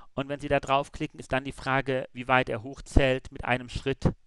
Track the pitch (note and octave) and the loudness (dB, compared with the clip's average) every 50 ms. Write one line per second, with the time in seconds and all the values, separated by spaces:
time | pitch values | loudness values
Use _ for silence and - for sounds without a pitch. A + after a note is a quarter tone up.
0 | - - - C3+ C#3 C#3 C#3+ C#3 D3 C#3+ C#3+ C#3 - - C3+ C#3 C#3 - - - | -20 -10 -6 -6 -4 -4 -6 -6 -2 0 0 0 2 2 2 2 2 -2 -6 -8
1 | D#3 C#3 - - B2 - C3 C3 C#3 C3+ - - - C3+ C3 C#3 C3+ C3 C3 B2+ | -8 -8 -8 -12 -8 -2 -2 -2 -2 -4 -10 -6 -2 0 0 0 2 0 -2 -2
2 | - - - B2 B2 C3 C3 B2+ C3 - B2 A2 G#2+ C3+ C#3 - - - - - | -2 -6 -10 -12 0 4 4 4 4 2 -4 -6 -6 -10 -14 -14 -14 4 6 6
3 | C#3 C3 C3 C3 - - C3+ - - B2 B2 B2+ B2 A#2+ - - - C3+ C3+ - | 6 6 2 0 -2 -10 -14 -8 -2 0 0 0 -2 -8 -10 -4 -2 -2 -2 2
4 | - - - _ _ | 0 -2 -2 _ _